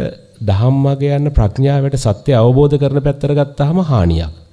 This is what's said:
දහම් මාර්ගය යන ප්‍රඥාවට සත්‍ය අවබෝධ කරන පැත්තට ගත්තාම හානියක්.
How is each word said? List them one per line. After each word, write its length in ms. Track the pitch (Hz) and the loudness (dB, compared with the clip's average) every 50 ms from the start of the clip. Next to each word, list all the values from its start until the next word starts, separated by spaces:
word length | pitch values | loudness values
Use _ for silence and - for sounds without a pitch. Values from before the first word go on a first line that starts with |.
| - - - - - - _ - | -6 -8 -10 -14 -20 -20 _ -6
දහම් 360 | 113 101 95 98 117 127 135 139 | -4 -2 0 0 2 2 2 2
මාර්ගය 280 | 135 139 139 135 139 143 | 0 0 -2 -2 -2 -2
යන 180 | 143 143 143 147 | -2 -2 -2 0
ප්‍රඥාවට 680 | 147 - 110 98 - 131 135 139 139 139 135 139 135 | 0 0 0 0 0 0 0 0 0 0 -2 -2 -4
සත්‍ය 400 | 127 - 113 101 - - - 135 | -2 -2 -2 -2 -2 0 0 2
අවබෝධ 400 | 117 113 123 127 135 147 143 147 | 4 4 4 4 4 4 2 2
කරන 240 | 139 143 135 139 143 | 0 0 0 0 0
පැත්තට 340 | 135 143 139 139 - 143 147 | -2 -2 -2 -2 -4 -2 0
ගත්තාම 460 | 147 143 143 - - 143 143 165 190 | -2 -2 -2 -2 -2 -2 0 0 0
හානියක්. 500 | 180 156 135 110 85 87 82 80 82 76 - - - _ | 0 0 0 2 2 2 0 -2 -4 -6 -10 -16 -20 _